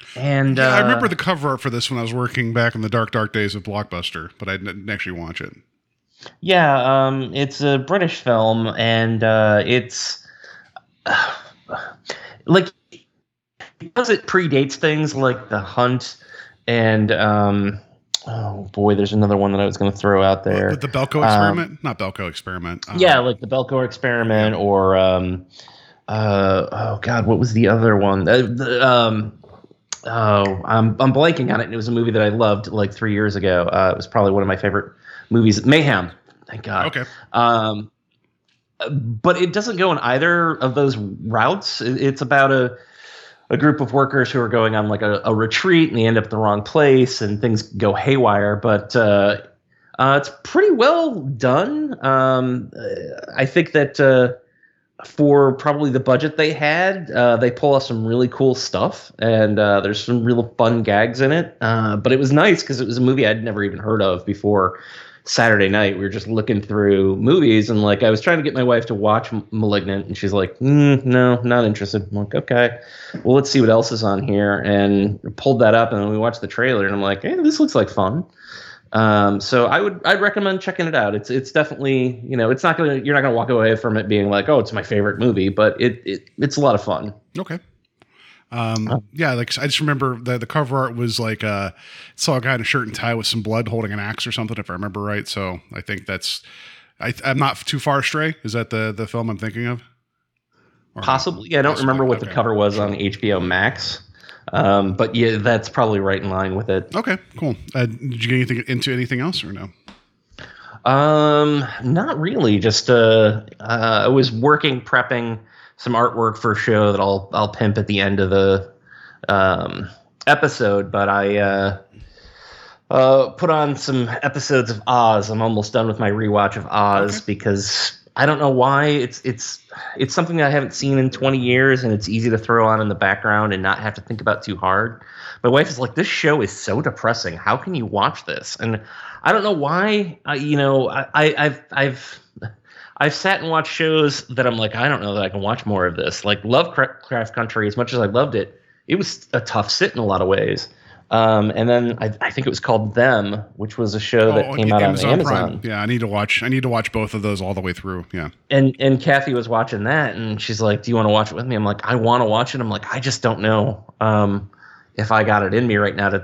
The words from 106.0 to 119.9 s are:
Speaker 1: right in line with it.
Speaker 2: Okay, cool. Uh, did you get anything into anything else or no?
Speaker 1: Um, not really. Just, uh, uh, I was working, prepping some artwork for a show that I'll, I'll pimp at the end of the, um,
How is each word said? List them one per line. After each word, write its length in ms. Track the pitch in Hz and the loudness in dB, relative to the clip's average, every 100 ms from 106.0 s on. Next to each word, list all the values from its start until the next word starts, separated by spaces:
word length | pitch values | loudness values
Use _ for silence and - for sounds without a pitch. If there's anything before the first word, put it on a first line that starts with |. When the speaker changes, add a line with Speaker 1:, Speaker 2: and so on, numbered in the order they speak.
Speaker 1:
right 200 | 98 98 | 0 -2
in 80 | 98 | -2
line 280 | 95 95 95 | -4 -4 -4
with 120 | 110 | -2
it. 220 | 95 - 208 | -4 -4 -6
Speaker 2:
Okay, 220 | 233 185 - - | -4 -6 -8 -8
cool. 180 | 151 107 - | -6 -6 -6
Uh, 140 | 131 120 | -4 -4
did 380 | 117 139 117 | -4 -8 -6
you 60 | 113 | -2
get 40 | 127 117 | 0 0
anything 140 | 113 123 | -4 -4
into 260 | 123 135 | -4 -4
anything 280 | 123 123 127 | -4 -4 -4
else 240 | 156 180 | -4 -6
or 80 | - | -8
no? 180 | 98 95 - - - _ _ _ - - - - - | -12 -14 -18 -20 -20 _ _ _ -20 -20 -20 -20 -6
Speaker 1:
Um, 800 | - 135 151 151 151 147 151 147 131 - | 0 2 4 4 4 4 2 0 -4 -6
not 340 | 123 165 277 220 | -2 0 0 -4
really. 400 | 165 240 123 104 | -4 0 2 2
Just, 300 | 110 104 - | 2 0 4
uh, 520 | 120 113 113 107 107 - - | 4 6 6 4 2 -8 -14
uh, 420 | 117 113 113 110 | -6 -2 0 2
I 40 | 104 | 4
was 240 | 135 123 | 2 2
working, 480 | 113 139 147 151 127 | 2 2 2 0 -2
prepping 580 | 113 127 123 123 117 110 - - - - | -2 0 0 -2 -4 -8 -12 -20 -20 -10
some 160 | 123 | -2
artwork 420 | 117 120 113 113 110 | 2 2 2 -2 0
for 140 | 117 | -2
a 40 | 104 | 0
show 360 | - 107 104 | 2 4 4
that 80 | 98 | 2
I'll, 280 | 98 98 98 | 2 0 -2
I'll 160 | 101 104 | -2 -2
pimp 300 | - 110 107 | 0 0 0
at 80 | 104 | 0
the 140 | 101 | 0
end 180 | 98 98 | 0 0
of 100 | 95 | 2
the, 420 | 98 98 98 98 - _ - - - - | 4 4 2 -2 -18 _ -20 -20 -10 -2
um, 600 | 98 95 90 85 90 101 | 2 2 0 -4 -10 -12